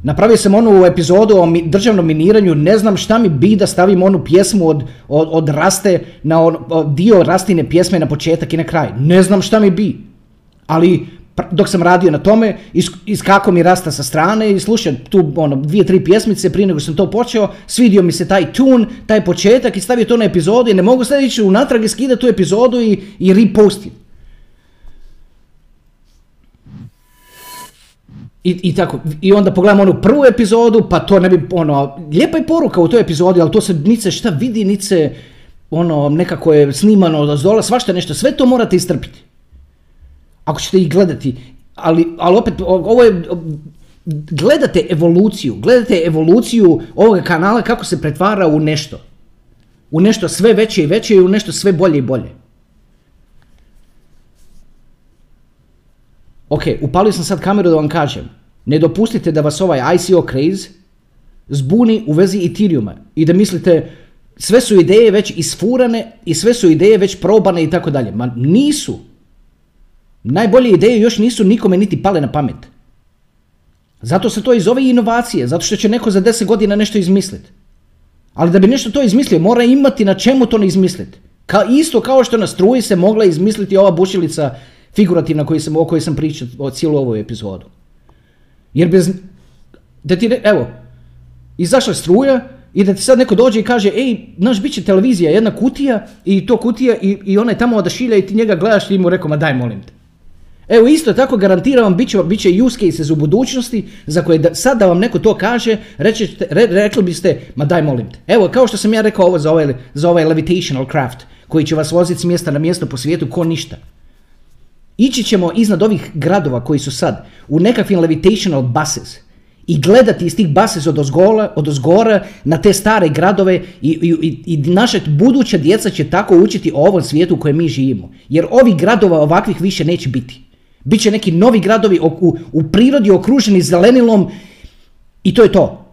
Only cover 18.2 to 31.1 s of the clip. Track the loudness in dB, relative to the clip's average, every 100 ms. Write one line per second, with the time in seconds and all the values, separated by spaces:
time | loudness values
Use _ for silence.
18.2 | 0 0 0 0 4 4 2 -6 -2 0
19.2 | 0 0 2 2 2 -6 -4 -2 0 0
20.2 | 0 0 0 0 2 2 2 2 2 0
21.2 | 0 0 2 2 2 0 -2 -4 -2 0
22.2 | 0 0 0 2 2 2 0 -2 -4 -2
23.2 | 2 4 4 4 2 2 -14 -20 _ -20
24.2 | -20 -20 -20 _ _ _ -20 -20 -20 -20
25.2 | -20 _ _ _ _ _ _ _ _ _
26.2 | _ _ _ _ _ -20 -20 _ _ _
27.2 | _ -20 -20 -20 -20 _ _ _ _ -20
28.2 | -20 _ -6 -4 -4 -4 -4 -6 -10 -4
29.2 | 2 2 2 2 2 4 4 2 2 4
30.2 | 2 2 0 2 4 2 2 -2 2